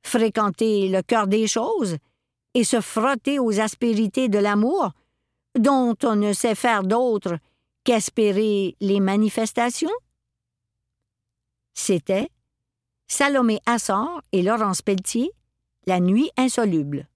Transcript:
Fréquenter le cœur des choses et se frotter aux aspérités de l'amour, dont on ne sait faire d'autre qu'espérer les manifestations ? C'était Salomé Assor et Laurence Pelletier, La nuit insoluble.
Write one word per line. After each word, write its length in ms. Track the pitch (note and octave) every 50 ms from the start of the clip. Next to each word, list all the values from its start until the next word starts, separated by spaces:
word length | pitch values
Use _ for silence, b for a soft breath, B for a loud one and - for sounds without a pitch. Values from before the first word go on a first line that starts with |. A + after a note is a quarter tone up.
Fréquenter 840 | _ - - A#3 A3+ A3 - A3+ G#3+ G3+ F3 - A3+ A3 G#3+ G3+ G3 F#3+
le 140 | F#3+ F#3+
cœur 240 | F#3 - A#3+ A3 G#3
des 200 | F#3+ G3+ A3 A3
choses 500 | G#3 - A3+ A#3 E4+ A4+ G4 B3 F#3+ E3 D3 _ _ _ _ _ _ _ _ _ _ _
et 100 | B3 A3+
se 160 | - - A#3
frotter 580 | - - - A3+ G#3+ C4 C#4 A#3 _ C#4 C#4+ C#4
aux 220 | B3+ A3+ G#3 G3+
aspérités 680 | A3 G#3+ - _ A#3+ A#3+ A3 G#3 A3+ G3+ - C4+ C4 A#3
de 100 | G3 G#3
l'amour, 540 | G3+ G#3 G#3 G#3 G#3+ B3 E4+ G4 C#4+ F#3 - _ _ _ _ _ _ _ _ _ _ _ _ B3
dont 380 | G#3+ C#4+ C#4 C4 B3+ A#3+ A3 _
on 140 | - B3 A3
ne 160 | G#3 G#3 G#3
sait 220 | G3+ - - A#3 G#3+
faire 280 | - - A#3+ A3+ G3+
d'autre 560 | F#3+ F#3 A3 A#3 B3+ B3 A3 G3+ - F#3 E3+ D#3 _ _ _ _ _ _ _ _ _
qu'espérer 920 | - A#3+ A3 - - _ - A3 G#3 F#3+ G3+ A3 G#3+ G#3 G3 F#3+ F3+ - _
les 200 | G3+ F#3+ G3+ G3+
manifestations ? 920 | F#3+ F#3+ G3 G#3 A3 G#3 - A#3 A3 G#3+ - - A#3 B3 A#3+ - E4 D#4+ G#4+ B4 _ _ _ _ _ _ _ _ _ _ _ _ _ _ _ _ _ _ _ _ _ _ _ _ _ _ _ _ _ _ _ _ _ _ _
C'était 540 | - - - F#3+ E3 _ - F#3+ G3 B3+ F4 _ _ _ _ _ _ _ _ _ _ _ _ _ _ _
Salomé 540 | - - - C#4+ C#4+ C#4+ C4+ B3 A3+ G#3+ - _
Assor 560 | - A#3+ A3+ - - F#3+ G3 A#3 D#4+ F4 D#4 _ _
et 100 | - F#3+
Laurence 380 | F3+ G3 A3+ A3+ A3 G3+ F#3 -
Pelletier, 500 | - - G3 F#3 F#3+ - - A#3 B3+ F4+ - _ _ _ _ _ _ _ _ _ _
La 140 | F#3 F#3 F3+
nuit 300 | F3+ F3+ G3 A#3 D4+ - -
insoluble. 720 | - B3+ C4 - - A#3 G#3 E3+ D#3+ C#3+ C#3+ C#3+ C3+ C#3 _ _